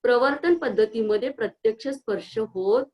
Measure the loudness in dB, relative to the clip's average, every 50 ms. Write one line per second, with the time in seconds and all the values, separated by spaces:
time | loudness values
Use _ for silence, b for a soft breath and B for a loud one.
0 | 2 2 2 4 4 2 0 0 2 2 2 2 0 -2 2 2 0 2 0 -2
1 | 0 0 0 0 0 -4 -4 -4 -6 -6 -6 _ -2 -2 -2 -2 -6 -8 -8 -6
2 | _ -4 -4 -4 -6 -8 -6 -6 -6 -4 -4 -4 0 2 2 2 0 -2